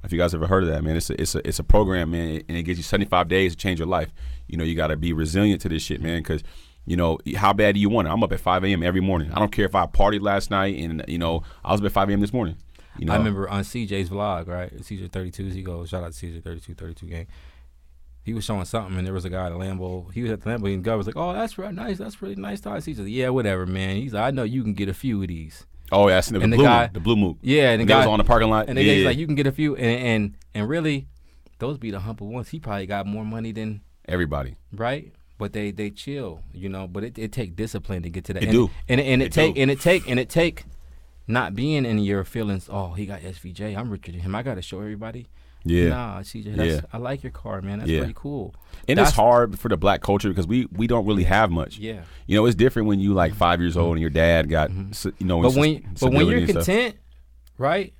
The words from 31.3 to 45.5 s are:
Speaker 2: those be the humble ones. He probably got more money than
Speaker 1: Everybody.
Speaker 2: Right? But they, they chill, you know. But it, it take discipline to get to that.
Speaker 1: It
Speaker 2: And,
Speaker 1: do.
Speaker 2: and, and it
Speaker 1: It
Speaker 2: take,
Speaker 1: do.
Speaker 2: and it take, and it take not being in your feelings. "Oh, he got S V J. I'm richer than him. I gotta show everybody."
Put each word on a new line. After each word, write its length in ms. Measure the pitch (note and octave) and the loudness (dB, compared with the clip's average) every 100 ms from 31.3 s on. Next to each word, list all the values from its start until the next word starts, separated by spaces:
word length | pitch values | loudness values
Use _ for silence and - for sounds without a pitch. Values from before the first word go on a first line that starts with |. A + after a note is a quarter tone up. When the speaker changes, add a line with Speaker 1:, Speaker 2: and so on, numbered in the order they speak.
| - - - | -20 -20 -8
Speaker 2:
those 220 | A#2+ C#3+ | -8 -6
be 100 | A2+ | -8
the 100 | F#2+ | -6
humble 260 | G#2 G#2+ G2+ | -8 -10 -10
ones. 220 | A#2+ A2+ | -10 -10
He 100 | D#3+ | -10
probably 260 | A#2 G2+ | -6 -6
got 220 | F#2+ G2+ G2 | -4 -6 -4
more 180 | G#2 | -6
money 260 | G#2+ A2+ A2+ | -6 -6 -6
than 280 | A2 A2 G#2 - _ - | -6 -6 -8 -14 _ -6
Speaker 1:
Everybody. 480 | F2+ D#2+ C#2+ C2 - - | -4 -2 -4 -6 -12 -16
Speaker 2:
Right? 400 | - A#2 C#3+ - - - - | -6 -4 -6 -10 -20 -20 -10
But 140 | G#2 | -8
they, 180 | G#2 G#2 | -6 -6
they 180 | G2 G#2 | -6 -8
chill, 520 | G2+ - C#3+ A2 D#2+ - | -8 -10 -8 -10 -10 -14
you 160 | F2+ F#2+ | -10 -10
know. 180 | F#2+ F#2+ | -8 -8
But 160 | F#2 | -8
it, 140 | A2+ A#2 | -8 -8
it 140 | A2 | -8
take 240 | B2+ G2+ | -6 -8
discipline 480 | E2+ G#2+ G#2 - F#2 | -6 -6 -6 -6 -6
to 60 | E2+ | -6
get 140 | F2 | -8
to 80 | - | -6
that. 100 | F#2 | -2
Speaker 1:
It 60 | G2+ | 4
Speaker 2:
And, 20 | |
Speaker 1:
do. 160 | A2+ A2+ - - | 4 4 -2 0
Speaker 2:
and, 140 | B2+ | 2
and 200 | C3+ B2+ | 4 2
it 20 | |
Speaker 1:
It 60 | C3 | 4
Speaker 2:
take, 240 | D#3 D#3+ | 4 4
Speaker 1:
do. 60 | C#3 | 4
Speaker 2:
and 100 | C3+ | 2
it 80 | C3+ | 4
take, 280 | - F#3+ - | 4 4 2
and 120 | B2 | -2
it 100 | B2 | 2
take 360 | E3 E3+ - - - - - - - - | 2 2 0 -16 -18 -18 -20 -20 -16 -2
not 280 | A#2 F#2 | -2 -2
being 300 | G2 C#3 D3+ | -2 0 0
in 120 | A#2+ G#2+ | 2 2
your 260 | G2+ G2+ | 2 0
feelings. 440 | F#2 A#2+ G#2+ G2 - | -2 -4 -4 -4 -4
"Oh, 220 | G2+ F#2 | -6 -6
he 140 | E2+ G2+ | -6 -8
got 160 | G2 | -10
S 160 | F#2+ F2+ | -12 -14
V 120 | F2+ | -14
J. 240 | F2+ G#2 | -10 -8
I'm 140 | G2+ A#2 | -6 -6
richer 220 | G2+ - | -8 -10
than 100 | F2 | -8
him. 140 | F#2 | -4
I 80 | G2+ | -4
gotta 180 | B2+ G2+ | -4 -8
show 180 | F2 F#2+ | -8 -10
everybody." 480 | G#2 G#2 A2 A#2+ A#2+ - - | -10 -10 -12 -12 -16 -20 -20